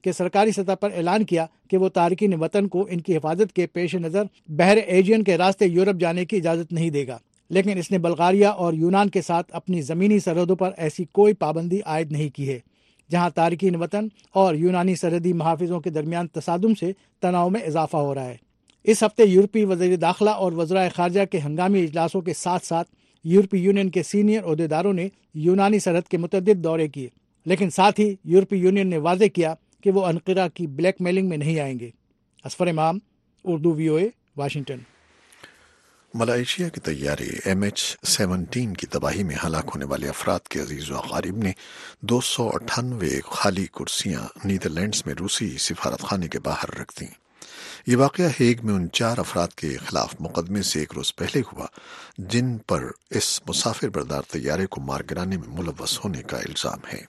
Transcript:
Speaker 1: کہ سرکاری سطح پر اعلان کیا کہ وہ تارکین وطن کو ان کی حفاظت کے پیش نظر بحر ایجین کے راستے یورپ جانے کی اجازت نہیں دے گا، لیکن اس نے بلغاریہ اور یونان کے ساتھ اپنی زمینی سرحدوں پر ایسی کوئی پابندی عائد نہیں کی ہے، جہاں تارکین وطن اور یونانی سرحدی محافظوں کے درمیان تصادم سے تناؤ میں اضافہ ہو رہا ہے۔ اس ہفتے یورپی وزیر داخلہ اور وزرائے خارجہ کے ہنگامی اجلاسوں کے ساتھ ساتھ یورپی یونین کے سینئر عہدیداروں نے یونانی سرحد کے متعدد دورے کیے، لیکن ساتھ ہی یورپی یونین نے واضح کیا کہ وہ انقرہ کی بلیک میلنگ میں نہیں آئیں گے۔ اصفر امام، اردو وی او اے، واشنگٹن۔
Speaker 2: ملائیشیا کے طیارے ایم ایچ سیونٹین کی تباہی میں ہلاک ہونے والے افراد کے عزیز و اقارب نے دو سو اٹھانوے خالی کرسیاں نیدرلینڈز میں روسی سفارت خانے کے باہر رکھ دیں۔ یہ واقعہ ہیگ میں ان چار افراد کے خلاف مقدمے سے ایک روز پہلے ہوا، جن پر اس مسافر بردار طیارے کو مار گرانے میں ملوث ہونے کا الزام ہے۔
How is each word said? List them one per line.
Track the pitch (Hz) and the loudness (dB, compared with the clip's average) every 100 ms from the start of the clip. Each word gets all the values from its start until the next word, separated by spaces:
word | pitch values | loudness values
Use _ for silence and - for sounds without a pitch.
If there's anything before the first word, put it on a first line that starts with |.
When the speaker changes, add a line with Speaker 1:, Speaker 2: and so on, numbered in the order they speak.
Speaker 1:
کہ | 185 | -4
سرکاری | 170 180 196 220 | -2 0 2 2
سطح | 202 185 185 | 2 -2 0
پر | 208 | -2
اعلان | 180 170 208 196 | -2 0 2 2
کیا | 170 160 _ _ | 0 -2 _ _
کہ | 185 | 2
وہ | 185 | 2
تارکین | 185 170 180 208 | 4 2 4 2
وطن | 165 160 202 196 | 2 0 0 0
کو | 180 202 | 0 -2
ان | 175 | -4
کی | 160 160 | 0 0
حفاظت | 156 170 208 | 0 0 0
کے | - 170 | 0 -2
پیش | 175 175 180 | -2 -2 -2
نظر | 165 185 208 _ - | -2 -2 -4 _ -8
بحر | 151 175 214 | 2 6 6
ایجین | 208 180 185 220 | 6 4 6 4
کے | 196 170 | 4 4
راستے | 185 190 190 | 2 4 4
یورپ | 170 190 185 | 4 2 2
جانے | 170 175 175 | 0 0 -2
کی | 208 | 0
اجازت | 165 165 165 | 0 0 -2
نہیں | 170 165 | -2 0
دے | 143 123 | -2 -4
گا، | 120 _ _ _ | -10 _ _ _
لیکن | 180 196 190 | 0 2 -2
اس | 160 | 0
نے | 190 | 0
بلغاریہ | 165 165 175 196 202 | 0 2 4 6 4
اور | 196 170 | 4 -2
یونان | 160 170 190 208 | 2 2 4 2
کے | 190 | 0
ساتھ | 160 170 170 170 | 0 -2 -2 -10
اپنی | - 180 | -4 -4
زمینی | 135 165 202 208 | -2 2 4 4
سرحدوں | 180 165 175 185 | 2 0 2 2
پر | 185 - | 0 -2
ایسی | 156 - 175 | -4 -4 -2
کوئی | - 208 | 6 6
پابندی | 214 151 156 170 190 180 | 6 -2 -2 -2 -4 -2
عائد | 156 156 | -4 -2
نہیں | 147 151 | -4 -4
کی | - 135 | -4 -6
ہے، | 127 _ _ _ _ _ | -6 _ _ _ _ _
جہاں | 175 175 | 0 0
تارکین | 170 170 170 190 170 | 2 0 2 0 0
وطن | 170 202 214 _ _ | -2 -4 -6 _ _
اور | 190 190 160 | 2 4 4
یونانی | 175 180 185 175 | 2 2 2 0
سرحدی | 175 170 170 | 0 0 0
محافظوں | 170 160 160 175 175 | 2 0 0 -2 -2
کے | 175 | -4
درمیان | 156 151 170 170 | -4 -4 -4 -4
تصادم | 160 160 170 220 214 | -6 -4 0 2 2
سے | 175 190 _ _ | -2 -6 _ _
تناؤ | 180 180 175 | 0 2 2
میں | 214 | 0
اضافہ | 180 156 156 165 | -2 -2 0 0
ہو | 143 135 | -2 -4
رہا | 127 | -8
ہے۔ | 120 _ _ _ _ | -12 _ _ _ _
اس | - 214 | 2 4
ہفتے | 214 - | 2 6
یورپی | 214 185 202 226 | 8 8 6 2
وزیر | 202 180 180 180 | 2 2 2 2
داخلہ | 165 180 208 | 2 2 2
اور | 208 190 | 2 -2
وزرائے | 165 160 185 180 | 0 0 2 0
خارجہ | 165 175 185 190 | 0 0 2 0
کے | 185 | -2
ہنگامی | 147 156 185 202 | -4 0 2 2
اجلاسوں | 165 160 165 190 | 2 0 -2 -2
کے | 175 | -4
ساتھ | 156 180 180 - | -4 -2 -2 -2
ساتھ | 165 175 _ _ _ | -4 -4 _ _ _
یورپی | 160 185 196 190 | 4 4 6 2
یونین | 185 196 190 | 2 2 2
کے | 180 | -2
سینئر | - 208 208 220 | 0 2 2 2
عہدیداروں | 180 156 165 156 190 | 0 -2 0 0 0
نے | 185 190 _ _ | 0 -4 _ _
یونانی | 156 165 190 196 214 | -2 2 4 4 2
سرحد | 185 170 175 | 2 0 0
کے | 175 | -4
متعدد | 170 196 185 196 | 0 0 4 2
دورے | 160 165 156 | 2 0 -2
کیے، | 139 123 _ _ _ 160 | -4 -12 _ _ _ -2
لیکن | 175 190 | 0 2
ساتھ | - 208 208 | 4 4 6
ہی | 208 196 | 0 0
یورپی | 156 180 190 196 | 4 4 4 2
یونین | 180 196 190 | 4 4 0
نے | 165 | 0
واضح | 160 185 202 | 0 2 2
کیا | 180 160 160 _ _ | 2 -2 -4 _ _
کہ | 202 | 2
وہ | 190 185 | 2 2
انقرہ | 165 - 190 180 | -2 0 0 0
کی | - 165 | -4 -8
بلیک | 135 175 190 | 0 0 0
میلنگ | 180 190 190 | 0 0 0
میں | 156 | -2
نہیں | 143 160 | -2 -2
آئیں | 139 127 | -4 -6
گے۔ | 117 _ _ _ _ _ | -12 _ _ _ _ _
اصفر | 135 - 175 | -16 -4 -2
امام، | 160 160 190 _ _ _ _ | 2 0 -2 _ _ _ _
اردو | 185 165 170 | -4 0 0
وی | 151 160 | 2 2
او | 156 | 2
اے، | 208 _ _ 147 | 0 _ _ -6
واشنگٹن۔ | 143 147 135 127 123 _ _ _ _ _ - _ _ _ _ _ _ | -6 -6 -8 -12 -16 _ _ _ _ _ -20 _ _ _ _ _ _
Speaker 2:
ملائیشیا | 117 117 120 123 - 175 | -4 0 0 -2 -4 -6
کے | - | -6
طیارے | - 76 71 73 - - 95 | -8 -4 -4 -4 -6 -6 -2
ایم | 95 | 0
ایچ | 101 - - - | -2 -4 -8 -6
سیونٹین | - - 98 92 82 123 120 | -4 0 0 -2 -4 -6 -6
کی | 87 - | -8 -8
تباہی | - 71 98 | -4 -4 -2
میں | 92 71 85 | -4 -4 -4
ہلاک | 78 71 - | -4 -6 -8
ہونے | 69 | -6
والے | 69 69 | -6 -6
افراد | - - 90 | -6 -4 -4
کے | - - | -4 -8
عزیز | 73 73 76 | -8 -10 -8
و | - | -8
اقارب | - - 87 104 | -6 -6 -6 -4
نے | 98 - - - - - | -4 -6 -16 -20 -20 -12
دو | 104 120 | -2 0
سو | - - 117 | 0 -4 -2
اٹھانوے | - 117 123 123 120 80 67 | -4 -4 -4 -4 -4 -4 -4
خالی | - - - 92 95 | -6 -2 0 0 -6
کرسیاں | - - - - 69 53 - 98 | -8 -6 -4 -4 -6 -8 -8 -4
نیدرلینڈز | 95 92 80 104 107 - | -2 -2 -4 -4 -4 -6
میں | 69 | -8
روسی | 95 - 104 67 | -6 -4 -4 -4
سفارت | - 85 - 60 | -6 -4 -4 -4
خانے | - 98 82 | -4 -4 -4
کے | - | -6
باہر | - - - - | -6 -6 -8 -10
رکھ | 65 - | -14 -14
دیں۔ | - - _ _ - - - - - | -16 -18 _ _ -20 -18 -18 -12 0
یہ | 123 | 4
واقعہ | 139 - 175 131 | 4 2 0 4
ہیگ | 120 120 | 2 2
میں | 113 | 0
ان | 98 85 | -2 -2
چار | - 113 123 | -2 -2 -2
افراد | 87 90 85 | -4 -4 -4
کے | - 78 65 | -4 -8 -8
خلاف | - 73 - - | -4 -4 -4 -6
مقدمے | 80 - 85 101 | -6 -4 -4 -4
سے | 95 78 | -2 -4
ایک | 73 - | -4 -6
روز | 71 - | -8 -6
پہلے | 90 147 113 | -2 -2 -4
ہوا، | - - - - - - - | -10 -14 -14 -20 -20 -20 -16
جن | 95 117 127 113 | -2 0 0 -4
پر | - 80 64 - _ | -4 -4 -4 -14 _
اس | 110 - - - | -4 -2 -6 -4
مسافر | - 117 110 131 | -2 -2 -2 -4
بردار | 80 67 71 67 | -4 -4 -6 -6
طیارے | 82 64 78 95 | -6 -4 -4 -4
کو | - | -8
مار | 67 67 - | -8 -8 -8
گرانے | - 92 95 | -6 -4 -6
میں | 58 | -8
ملوث | 65 82 71 - - | -8 -8 -8 -8 -6
ہونے | 104 71 - | -6 -8 -8
کا | 60 | -10
الزام | - - - - - | -8 -6 -6 -8 -12
ہے۔ | - | -16